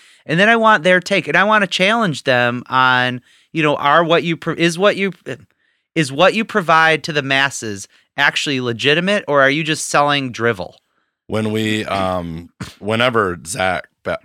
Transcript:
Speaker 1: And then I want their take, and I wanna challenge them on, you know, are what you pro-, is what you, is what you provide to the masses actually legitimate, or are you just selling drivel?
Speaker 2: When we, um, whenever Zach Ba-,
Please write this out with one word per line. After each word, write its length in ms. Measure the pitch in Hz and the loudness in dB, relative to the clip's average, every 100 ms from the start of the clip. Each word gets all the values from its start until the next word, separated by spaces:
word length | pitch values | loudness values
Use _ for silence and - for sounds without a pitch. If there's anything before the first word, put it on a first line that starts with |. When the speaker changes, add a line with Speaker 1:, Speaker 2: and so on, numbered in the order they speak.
| _ _ - | _ _ -4
Speaker 1:
And 140 | 165 | 0
then 80 | 214 | 2
I 60 | 233 | 4
want 280 | 220 208 | 4 4
their 180 | 175 180 | 4 2
take, 260 | - 196 147 | 2 -2 0
and 80 | 170 | 0
I 60 | |
wanna 240 | 208 214 190 | 2 2 0
challenge 560 | - 190 233 185 131 | 0 0 0 -2 -2
them 400 | - 123 120 123 - | 0 2 2 -2 -2
on, 520 | 131 127 127 123 123 _ _ _ | 2 4 2 0 -4 _ _ _
you 100 | 156 | -2
know, 140 | 151 143 | -2 0
are 280 | 143 156 | 2 2
what 200 | 165 165 | 4 2
you 120 | 170 160 | 0 -4
pro-, 180 | 170 143 | -6 -2
is 240 | 170 165 | -2 2
what 160 | 202 180 | 0 0
you, 160 | 196 - - 131 - _ _ _ _ | -4 -6 -14 -14 -16 _ _ _ _
is 180 | 165 135 | -4 -2
what 220 | 139 185 | 2 2
you 100 | 208 220 | 2 -2
provide 580 | 214 165 160 160 156 | -2 2 4 4 2
to 80 | - | -2
the 80 | 147 | -4
masses 640 | 135 135 139 - 110 98 - _ _ - | 0 0 0 -4 -10 -10 -14 _ _ -2
actually 460 | 147 - 156 131 | 0 0 -2 -2
legitimate, 640 | 123 113 127 156 185 202 - | -2 -2 0 0 0 -2 0
or 140 | 143 | 2
are 80 | 135 | 4
you 140 | 143 | 2
just 240 | 156 151 - | -2 -4 -2
selling 440 | 156 147 143 131 | 0 2 0 -4
drivel? 460 | 110 117 95 85 - _ _ _ _ - | -2 -2 -2 -6 -14 _ _ _ _ -6
Speaker 2:
When 240 | 107 110 | -4 -2
we, 340 | 110 110 107 - | -2 -2 -2 -2
um, 640 | 98 92 90 85 82 87 - - - | -2 -2 -4 -6 -10 -14 -16 -18 -10
whenever 600 | 101 113 127 113 95 85 85 | -4 0 0 2 0 -4 -8
Zach 440 | 92 92 85 - _ | -4 -2 -2 -8 _
Ba-, 160 | 92 82 | -8 -8